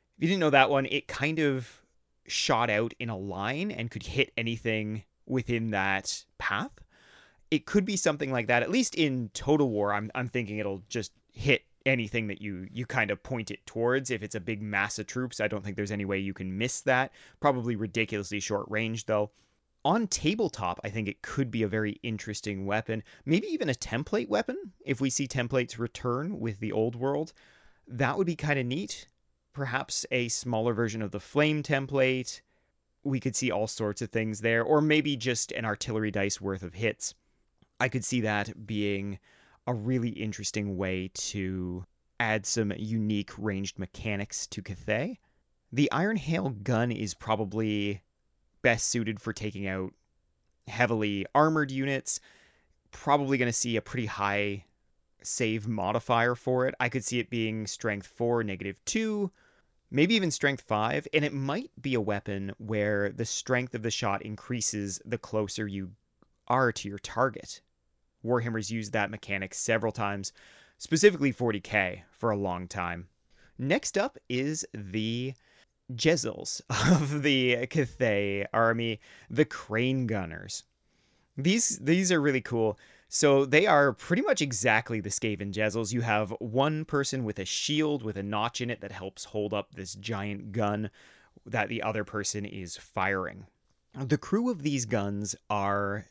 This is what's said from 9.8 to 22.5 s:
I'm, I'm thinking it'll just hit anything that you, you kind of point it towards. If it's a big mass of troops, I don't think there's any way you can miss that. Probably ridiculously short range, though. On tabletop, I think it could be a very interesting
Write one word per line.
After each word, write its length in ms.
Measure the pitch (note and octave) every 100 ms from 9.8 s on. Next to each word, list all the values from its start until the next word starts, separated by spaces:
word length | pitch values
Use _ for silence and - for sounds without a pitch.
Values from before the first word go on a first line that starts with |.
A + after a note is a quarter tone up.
| G2+
I'm, 180 | G#2 G#2+ B2+
I'm 120 | A#2
thinking 300 | B2 G#2 G#2+
it'll 260 | G2+ G2 -
just 220 | A#2+ G2+ _ _
hit 320 | - C#3+ - _ _ C3
anything 420 | C3 G#2+ A#2+ G#2+
that 140 | F#2+
you, 260 | G#2 F#2 F#2+
you 140 | A2+ B2
kind 240 | C3 G#2+
of 140 | G2+
point 260 | - B2 G#2
it 160 | - -
towards. 460 | A2+ A#2 C3 B2
If 100 | A2+
it's 140 | G#2 G#2+
a 60 |
big 200 | F2+ G#2+
mass 380 | G#2+ G2+ G2+ -
of 80 | G#2
troops, 320 | B2+ B2+ -
I 80 | G#2+
don't 160 | G#2
think 140 | G2+ F#2+
there's 140 | G2+
any 140 | G#2 G2
way 140 | G2
you 140 | G2
can 240 | F#2+ F#2 F#2+
miss 240 | B2+ -
that. 320 | C#3 B2+ C3+ - - -
Probably 360 | C#3+ B2+ A#2 A2
ridiculously 640 | G#2+ A2+ A2 G#2 F#2+ G#2
short 260 | - G2+ -
range, 360 | G#2+ A2+ A2+ -
though. 260 | G#2+ G#2+ _ _ _ _ _ C#3+
On 200 | A3 A3
tabletop, 760 | - D3+ A3 G3 - F#2 -
I 60 | G2+
think 180 | G#2+ A2
it 140 | -
could 280 | - - C3
be 140 | A2+
a 40 | G#2+
very 300 | A2 G#2+ -
interesting 600 | A#2 G#2+ - G2+ G#2+